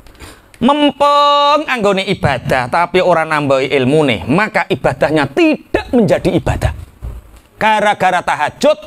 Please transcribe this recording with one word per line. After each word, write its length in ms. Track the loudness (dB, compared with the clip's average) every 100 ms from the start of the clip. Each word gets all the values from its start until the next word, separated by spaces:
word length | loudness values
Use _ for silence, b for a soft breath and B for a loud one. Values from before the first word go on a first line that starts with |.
| -20 B B B B -2
mempeng 1040 | 0 2 0 2 2 4 2 2 2 0
anggone 400 | -2 -2 0 0
ibadah, 640 | -2 -2 -2 -4 -2 -2 0
tapi 320 | -2 0 0
ora 240 | 2 0
nambahi 480 | 0 -2 0 0 0
ilmune, 560 | 0 2 2 2 -2 -2
maka 400 | 0 0 -2 -2
ibadahnya 640 | -2 -2 0 0 0 -2
tidak 560 | 2 2 0 -4 -6 -2 0
menjadi 340 | 2 2 0 0
ibadah. 360 | -2 -2 -4 -6 -14 -16 -14 -14 -20 -20 _ -4
Gara-gara 640 | 0 2 0 0 0 0
tahajud, 580 | -2 -2 -4 0 0 0